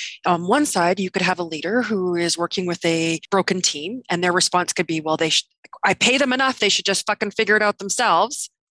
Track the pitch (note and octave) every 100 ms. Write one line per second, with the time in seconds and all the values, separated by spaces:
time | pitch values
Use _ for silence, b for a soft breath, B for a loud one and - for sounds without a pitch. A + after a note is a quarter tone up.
0 | B B F3 E3+ F3+ C#4 D4 F#3+ F3 F#3
1 | F#3 F#3+ F#3 F3+ E3+ D#3 E3 A#3+ A3 G#3
2 | F3+ F3 E3+ E3 E3+ - F3+ E3+ E3+ E3
3 | E3 D#3+ - G3 - F#3 - D3 E3 B3+
4 | - F3 F3+ F3+ - F3+ F3 - E3+ D#3+
5 | D#3 D#3 D#3+ - - _ - - G3+ F#3
6 | A#3+ B3+ C4+ B3+ C4+ - G#3 - G3 F#3+
7 | - G#3 G#3 - G3+ G#3+ G#3 - G3 -
8 | A3+ E3+ A3+ - - _ _